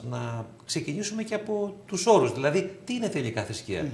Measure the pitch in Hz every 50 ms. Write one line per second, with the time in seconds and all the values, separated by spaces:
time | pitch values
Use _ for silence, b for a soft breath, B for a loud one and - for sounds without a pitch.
0 | 117 123 123 120 120 117 117 117 110 - - - - - - 165 170 - 147 196
1 | 208 208 214 220 214 220 220 208 208 214 214 208 202 202 196 - - - 202 180
2 | - 226 214 180 135 117 - 131 135 147 147 190 185 185 - - - - 247 247
3 | 233 196 - 156 123 113 113 110 101 - 110 - - - 95 82 78 139